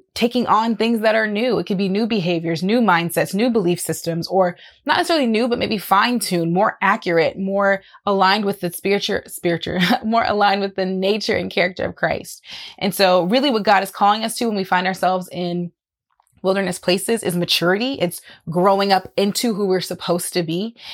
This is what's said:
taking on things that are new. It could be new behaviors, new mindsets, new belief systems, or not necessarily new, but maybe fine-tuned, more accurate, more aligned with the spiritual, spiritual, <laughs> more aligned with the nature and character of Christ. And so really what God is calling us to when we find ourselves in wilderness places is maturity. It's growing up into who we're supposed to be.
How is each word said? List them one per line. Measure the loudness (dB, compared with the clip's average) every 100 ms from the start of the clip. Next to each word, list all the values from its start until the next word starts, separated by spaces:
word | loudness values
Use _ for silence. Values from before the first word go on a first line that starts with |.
| _
taking | -2 0 0 2
on | 2 2 0
things | 0 2
that | 2 2
are | 0
new. | 0 0 0
It | -2
could | -2
be | 0
new | 0 0
behaviors, | 0 0 -2 -2 -2
new | 0 2
mindsets, | 4 2 0 -2 0
new | 0 2
belief | 2 0 0
systems, | -4 -6 -4 -4 0
or | 0 0 -2 -16 _ -2
not | 0
necessarily | 2 2 2
new, | 0 0
but | -2
maybe | -2 -4
fine-tuned, | 2 2 2 0 0 0 0
more | 2 0 0
accurate, | -2 0 2 2 2 0
more | -2 2 2 0 -4 -8 -2
aligned | 2 2 2 0
with | -2
the | -6
spiritual, | -4 -2 0 -2 -4 -6
spiritual, | -4 -2 -2 -2 0 0
<laughs> | 0 0
more | 0
aligned | 0 2 2 2
with | 0 -2
the | -2
nature | 0 0 0 0 -2
and | -2
character | -2 -2 -2
of | -6 -2
Christ. | -2 -2 -8 -18 -18 -18 -18 -6
And | -4
so | 2 4 4
really | 2 2 2
what | 2
God | 2 2
is | 2
calling | 2 2 2
us | -2 -4
to | -2
when | -2
we |
find | 0 0 0
ourselves | 0 0 0 -4
in | -6 -4 -4 -6 -10 _ _ _ _ _ _
wilderness | -2 0 -2 -2
places | 0 0 0 -2
is | -2 -2
maturity. | 0 0 2 0 -2
It's | -2 -4 -6 -16 -16 -4
growing | 2 4 4 2
up | 0 0 -2
into | 0 0 -2 0
who | 0
we're | 0
supposed | -2 -6 -2 -2 -2
to | -4
be. | -2 -4 -6 -10 -16